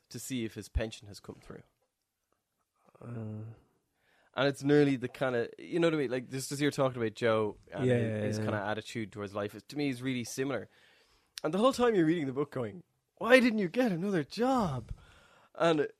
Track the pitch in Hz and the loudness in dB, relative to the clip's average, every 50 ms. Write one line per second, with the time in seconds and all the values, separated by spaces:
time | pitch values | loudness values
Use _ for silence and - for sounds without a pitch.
0 | _ _ - 123 - - 135 123 113 110 - 110 98 - - 120 113 110 - - | _ _ -14 -14 -10 -8 -6 -6 -6 -6 -8 -10 -14 -8 -4 -4 -4 -4 -6 -10
1 | - 101 101 - - - - - - - - - - _ _ _ _ _ _ _ | -16 -18 -18 -16 -16 -16 -16 -16 -18 -18 -18 -18 -20 _ _ _ _ _ _ _
2 | _ _ _ _ _ _ _ _ _ _ _ _ _ _ _ _ _ _ _ _ | _ _ _ _ _ _ _ _ _ _ _ _ _ _ _ _ _ _ _ _
3 | - 120 120 117 110 107 107 107 110 113 113 - _ _ _ _ _ _ _ _ | -14 -12 -10 -10 -8 -8 -10 -10 -12 -14 -16 -18 _ _ _ _ _ _ _ _
4 | _ _ _ _ _ _ _ - 131 139 135 - 135 139 147 147 147 143 139 120 | _ _ _ _ _ _ _ 0 0 0 0 0 2 4 6 6 6 6 4 0
5 | 117 120 - - 143 131 123 120 113 - - - - 85 131 170 170 165 160 156 | -4 -6 -4 -4 -2 0 0 0 -2 -4 -6 -12 -10 -6 0 2 2 2 2 2
6 | 139 110 120 131 120 101 127 135 127 - 147 139 147 143 135 - 139 131 123 123 | 0 -2 -2 -4 -6 -6 -8 -8 -6 -6 -4 0 0 0 2 2 0 0 0 0
7 | 117 110 104 - 123 117 110 110 107 104 - - - - - - 127 127 123 120 | -2 -4 -2 0 2 2 4 4 2 0 -4 -8 -14 -12 -6 -2 0 2 2 2
8 | 117 113 110 107 107 104 107 107 107 110 110 107 95 104 107 104 - - - 117 | 2 0 -2 -2 -2 -2 -2 -2 -2 -2 -2 -2 -2 -4 -4 -6 -6 -8 -8 -8
9 | 110 95 - 107 104 101 98 104 101 104 - 107 - - 135 147 147 143 127 120 | -8 -8 -8 -10 -10 -8 -6 -4 -6 -6 -6 -10 -16 -10 -6 -4 -2 -2 -4 -4
10 | 127 135 127 123 117 - - - 135 139 131 104 95 - _ _ _ _ _ _ | -4 -4 -4 -4 -4 -6 -4 -4 -4 -2 -4 -4 -6 -10 _ _ _ _ _ _
11 | _ _ _ _ _ _ _ - - 156 160 190 226 269 262 - 247 240 226 190 | _ _ _ _ _ _ _ -6 -4 -2 0 2 2 2 4 4 2 4 4 6
12 | 165 156 170 175 147 135 123 135 147 - - 135 120 104 95 90 - _ _ _ | 4 4 4 2 0 -2 -2 -4 -4 -4 -4 -6 -6 -6 -8 -12 -18 _ _ _
13 | _ _ _ - 190 226 254 262 233 254 214 214 196 165 - 240 262 233 185 160 | _ _ _ -6 4 8 8 8 8 6 4 2 0 0 0 0 0 2 0 0
14 | 185 208 196 170 143 - - 190 233 254 269 254 214 165 135 127 113 - - - | 0 0 0 0 0 -2 -2 -2 0 2 2 2 2 0 -2 -4 -6 -8 -12 -16
15 | - - - - - _ _ _ _ _ - - 156 170 165 147 139 - - _ | -16 -20 -20 -20 -20 _ _ _ _ _ -4 0 2 4 4 4 2 -2 -4 _